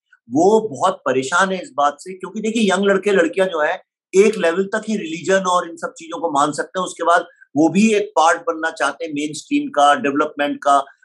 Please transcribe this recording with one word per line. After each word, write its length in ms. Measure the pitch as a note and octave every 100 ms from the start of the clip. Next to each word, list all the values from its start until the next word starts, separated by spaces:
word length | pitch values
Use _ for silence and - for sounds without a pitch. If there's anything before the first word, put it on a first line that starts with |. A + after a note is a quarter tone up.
| _ _ A#2
वो 400 | C3+ F#3 A3 C3
बहुत 320 | C3 F3+ F#3 C#3
परेशान 460 | C3 C3 F3 F#3+
हैं 100 | F#3+
इस 100 | D3
बात 240 | C3 C#3+ C#3+
से, 140 | F#3
क्योंकि 280 | F#3+ F#3 A3
देखिए 320 | A3 A#3 G3+
यंग 120 | F3+ G3+
लड़के 260 | G3 G#3
लड़कियां 380 | F#3+ E3 F#3 F#3
जो 120 | E3
हैं 220 | D3+ F#3 _ _ _ F#3+
एक 200 | A3 G3
लेवल 300 | E3+ F3+ G3
तक 160 | A3 A3
ही 100 | G3+
रिलीजन 460 | E3 D#3+ D#3 G3
और 260 | F#3 F3+ E3+
इन 80 | E3
सब 160 | E3+ -
चीजों 220 | E3 E3+
को 100 | E3
मान 200 | C#3+ D3+
सकते 280 | D3 - F#3
हैं, 60 | F3+
उसके 180 | -
बाद 180 | E3 F3 - _ _ C#3
वो 120 | D#3+
भी 240 | F3+ A3
एक 160 | G#3 - D#3+
पार्ट 260 | D#3+ E3+
बनना 300 | E3 D#3+ D#3+
चाहते 340 | D#3+ C#3+ C#3+ E3
हैं 80 |
मेनस्ट्रीम 560 | C#3+ D3+ D3 - D3 C#3+
का, 260 | D3 C#3+ C#3
डेवलपमेंट 640 | C#3+ C#3+ D3+ - D3 C#3
का। 220 | C#3+ C#3 - _